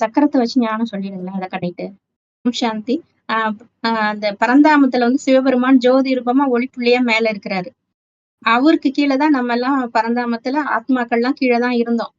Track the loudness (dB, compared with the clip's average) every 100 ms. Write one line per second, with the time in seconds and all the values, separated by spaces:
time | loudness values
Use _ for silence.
0 | -2 2 2 2 0 0 0 -2 -6 -6
1 | -8 -8 -8 -8 -8 -6 -8 -8 -12 -14
2 | _ _ _ _ -6 -2 -4 -4 -4 -4
3 | -6 _ -6 -4 -2 -6 -14 _ -4 -2
4 | -2 -2 -4 -2 2 4 4 4 4 2
5 | 0 0 2 2 2 0 2 4 4 2
6 | 2 -2 0 0 0 0 -4 -2 0 2
7 | 2 0 0 -4 -6 -6 -8 _ _ _
8 | _ _ _ _ -2 2 4 2 0 0
9 | 0 2 2 0 0 -2 0 -2 -2 -2
10 | 0 -2 -2 -4 -4 -4 -2 -4 -2 -2
11 | 0 -2 -2 0 0 0 0 0 0 -2
12 | -4